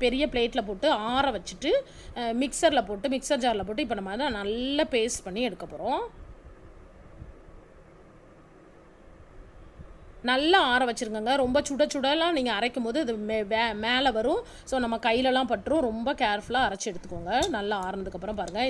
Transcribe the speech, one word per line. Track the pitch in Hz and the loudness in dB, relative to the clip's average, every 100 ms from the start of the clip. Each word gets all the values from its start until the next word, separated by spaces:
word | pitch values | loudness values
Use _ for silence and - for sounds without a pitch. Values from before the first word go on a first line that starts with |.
பெரிய | 247 254 294 | 2 2 0
பிளேட்ல | 247 233 240 208 | 2 0 0 -4
போட்டு | 196 285 247 214 | 0 2 2 2
ஆற | 254 277 208 | 2 2 0
வச்சுட்டு, | - 185 277 523 539 - - - | -6 -6 0 0 0 -12 -12 -6
அ, | 233 233 | -4 -2
மிக்சர்ல | 269 - 330 302 196 | -2 2 4 4 0
போட்டு, | 208 269 | -4 -2
மிக்சர் | 254 - 285 | -2 0 0
ஜார்ல | 247 214 190 | 2 0 -2
போட்டு | 214 233 | -4 -4
இப்போ | 214 | -4
நம்ம | 190 208 | -4 -2
அதை | 294 214 | -2 -2
நல்லா | 202 220 254 285 311 254 | -2 -2 -2 0 2 2
பேஸ்ட் | 226 - - | 0 -2 -6
பண்ணி | 185 247 | -4 -2
எடுக்க | 180 165 | -4 -10
போறோம். | 147 190 302 466 - - - - - - - - - - - - - - - - - - - - - - - - - - - - - - - - - - - - - - - - - 247 | -6 -2 -2 -4 -10 -18 -20 -20 -20 -20 -20 -20 -20 -20 -18 -18 -18 -20 -20 -20 -20 -20 -20 -20 -20 -20 -20 -20 -20 -20 -20 -20 -20 -20 -20 -20 -20 -20 -20 -20 -18 -18 -18 -20 -8 0
நல்லா | 262 302 381 294 | 2 6 6 6
ஆற | 247 254 | 4 2
வச்சிருங்கங்க. | 233 226 214 220 277 | 0 -4 -2 2 4
ரொம்ப | 247 262 285 | 4 2 2
சுட | 269 302 294 | 2 0 2
சுடலாம் | 269 302 330 320 | 2 4 4 2
நீங்க | 247 208 | 0 0
அரைக்கும் | 240 254 233 | 0 0 -2
போது | 247 269 | 0 0
அது | 220 208 | -2 -2
மே-, | 220 202 220 | -2 0 2
வே-, | 233 208 220 | 2 0 0
மேல | 254 277 220 | 2 4 2
வரும். | 233 370 480 - - | 2 0 -2 -12 -4
So | 262 240 | -2 0
நம்ம | 226 226 | 0 2
கையிலலாம் | 226 262 254 262 | 4 4 2 2
பட்டுரும். | 220 240 302 254 | -2 0 0 2
ரொம்ப | 220 233 285 | -2 -4 0
கேர்ஃபுல்லா | 226 208 - 240 240 | 0 0 0 0 2
அரைச்சு | 196 - | 0 -6
எடுத்துக்கோங்க. | 170 - 175 170 233 370 240 | -8 -8 -8 -2 0 2 0
நல்லா | 202 208 185 | -2 -2 -2
ஆறுனதுக்கு | 190 190 180 | -6 -8 -8
அப்புறம் | 185 214 | -8 -6
பாருங்க, | 175 185 262 | -6 -2 -2